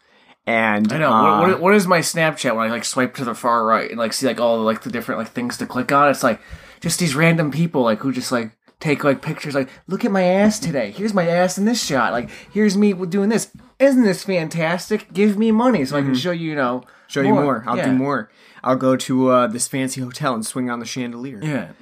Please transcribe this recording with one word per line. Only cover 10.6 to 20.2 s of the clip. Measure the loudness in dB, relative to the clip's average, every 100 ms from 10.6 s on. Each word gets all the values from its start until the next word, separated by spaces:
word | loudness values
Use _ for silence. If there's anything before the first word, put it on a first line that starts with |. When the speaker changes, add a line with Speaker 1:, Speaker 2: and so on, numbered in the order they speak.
| -2 -4 -4
Speaker 2:
Here's | -4 -2
my | 0 2
ass | 2 0 0
in | 0
this | 0
shot. | 0 0 0
Like, | -2 -6 -12 -6
here's | 0 2 4
me | 2
w-, | 2 -2
doing | 0 2
this. | 0 -2 -12 -18 0
Isn't | 4 6
this | 4 2
fantastic? | -2 -2 -2 -2 -2 -2 -4 -6 -4
Give | 2 2 4
me | 2
money | 4 2 2
so | 0 -2
I |
can | 0
Speaker 1:
Mm-hmm. | 0
Speaker 2:
show | -2
you, | -4 -4
you | -2
know, | -2 -4 -8 -20 -8
Speaker 1:
Show | 0
you | 2
Speaker 2:
more." | 4
Speaker 1:
more. | 2 -2 -2
I'll | -2
Speaker 2:
Yeah. | 0
Speaker 1:
do |
more. | 0 0 -2 -6 _ -20 -6
I'll | -2 0
go | 2 0
to, | 0 2 4
uh, | 4 2
this | -2 -6
fancy | -4 -6 -6
hotel | -10 -6